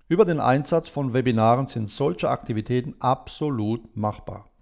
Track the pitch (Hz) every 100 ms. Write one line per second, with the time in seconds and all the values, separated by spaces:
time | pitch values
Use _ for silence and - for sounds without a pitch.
0 | - 170 185 156 117 135 151 165 - 143
1 | 135 123 123 113 110 123 131 117 104 -
2 | 143 175 117 127 - 110 110 123 139 -
3 | 127 127 - - 151 123 104 113 - -
4 | 107 - - 98 - _